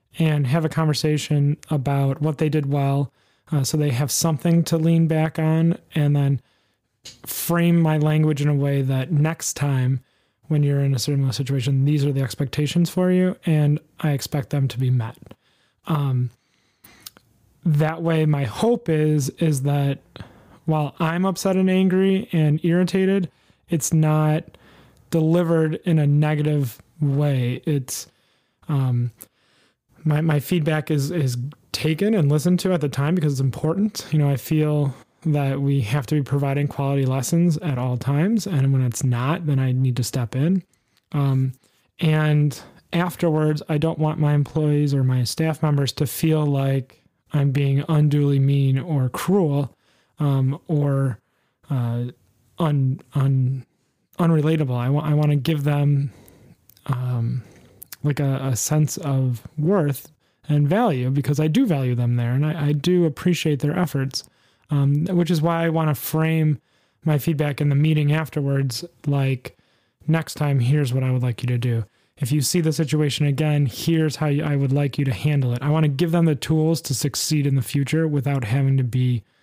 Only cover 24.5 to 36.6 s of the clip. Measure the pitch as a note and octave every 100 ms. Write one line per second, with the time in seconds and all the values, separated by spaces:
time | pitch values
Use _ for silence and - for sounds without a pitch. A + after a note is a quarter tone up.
24.5 | - - - - _ - E3 D#3+ F3 E3+
25.5 | E3 D#3+ D#3 F3+ D#3+ D3 D3 D3+ D3+ D3+
26.5 | D3 C3 - - - D3 C#3 D3 C3+ A#2+
27.5 | B2+ - D3 B2+ - - _ _ _ _
28.5 | _ - C#3+ C3 A#2+ A#2+ - - _ _
29.5 | _ _ _ _ _ D#3 D3+ E3 D3 -
30.5 | F3+ D3+ D#3 D3+ D3+ C#3 F3 C3+ B2 C3+
31.5 | - _ - D#3 D#3 G3+ A3 C#3+ D3+ F3
32.5 | F3+ F#3 F3+ C#3+ C3 C#3+ F3+ D3+ C3+ C3+
33.5 | - D#3 F#3 G#3+ - - D#3 C#3+ C#3 -
34.5 | D#3 D3+ D3+ C#3+ - - _ D#3+ D3 C#3
35.5 | C#3 C#3 C#3 G#2+ C#3+ C3 D3+ C3 C#3+ C#3
36.5 | C#3